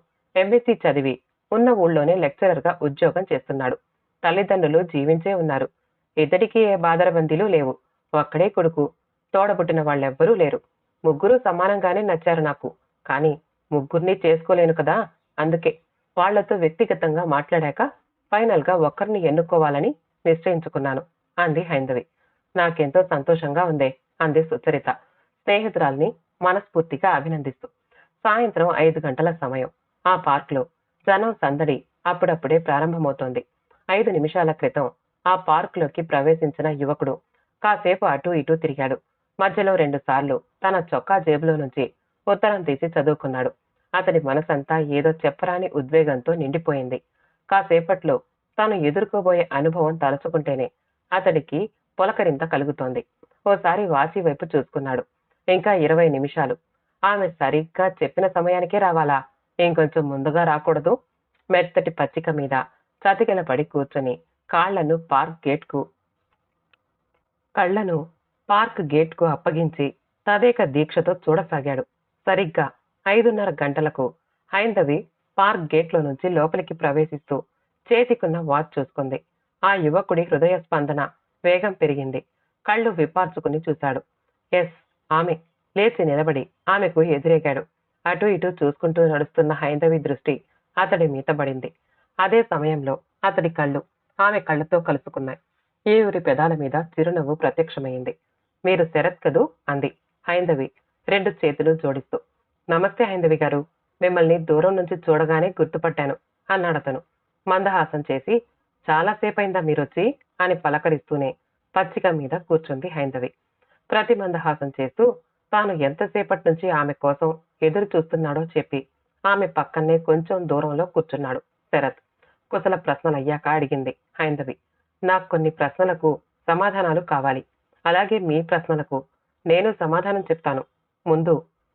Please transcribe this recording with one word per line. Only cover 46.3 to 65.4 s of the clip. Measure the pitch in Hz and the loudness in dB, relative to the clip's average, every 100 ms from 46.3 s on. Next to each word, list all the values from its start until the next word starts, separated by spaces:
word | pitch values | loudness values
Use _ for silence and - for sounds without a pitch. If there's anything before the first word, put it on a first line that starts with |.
నిండిపోయింది. | 165 139 160 165 139 127 - _ _ _ _ - | -2 -2 -4 -2 -4 -4 -8 _ _ _ _ -2
కాసేపట్లో | 196 190 170 165 185 160 127 - _ _ - | 0 4 2 2 -2 0 -2 -4 _ _ -2
తాను | 214 | -2
ఎదుర్కోబోయే | 202 147 151 208 214 180 175 170 | 0 0 0 -2 0 2 2 2
అనుభవం | 139 156 170 156 165 | 0 0 0 -2 0
తలుచుకుంటేనే | 143 - 165 165 147 135 123 _ _ _ - | -2 -2 -4 -4 -2 -4 -6 _ _ _ -6
అతడికి | 185 190 160 - 151 214 _ _ - | -2 0 0 -2 -6 -6 _ _ -2
పులకరింత | 190 208 170 139 | -2 0 0 -2
కలుగుతోంది. | 165 147 139 139 127 123 - _ _ _ 202 | -2 -4 -4 -4 -6 -8 -10 _ _ _ 0
ఓసారి | 196 175 180 202 | 2 2 0 0
వాచి | 147 151 196 | 0 0 0
వైపు | 165 147 165 156 | -2 -2 -2 -2
చూసుకున్నాడు. | 135 151 135 127 - _ _ _ - | -2 -6 -4 -4 -6 _ _ _ 0
ఇంకా | 185 220 | 0 2
ఇరవై | 196 151 160 165 | 2 2 4 2
నిమిషాలు. | 139 139 165 139 160 _ _ _ _ | 2 -2 -2 -4 -4 _ _ _ _
ఆమె | 190 202 185 | -2 0 -2
సరిగ్గా | 165 160 156 160 - 185 | -2 -2 0 -2 -2 -2
చెప్పిన | 180 - - 190 | 0 -4 0 0
సమయానికే | 180 175 180 175 208 | 0 0 0 0 0
రావాలా? | 196 165 147 139 - _ _ - | 2 2 2 0 -4 _ _ 0
ఇంకొంచెం | 175 165 156 165 147 | 0 2 0 0 -2
ముందుగా | 139 139 156 | -2 -2 0
రాకూడదు? | 165 151 156 156 156 247 _ _ _ _ - | 2 0 0 0 0 -2 _ _ _ _ 0
మెత్తటి | 180 170 185 175 | 0 2 0 -2
పచ్చిక | 165 170 - 165 | -2 -4 -4 -4
మీద | 151 175 131 - _ _ _ | -4 -2 -4 -4 _ _ _
చతికిల | 202 196 226 190 | 0 2 2 0
పడి | 165 131 | 0 -2
కూర్చొని | 151 147 139 147 131 123 _ _ - | -2 -4 -4 -4 -4 -6 _ _ -4
కాళ్లను | 175 180 196 151 165 | 0 0 0 0 -2
పార్క్ | 165 135 156 160 | 0 0 0 -4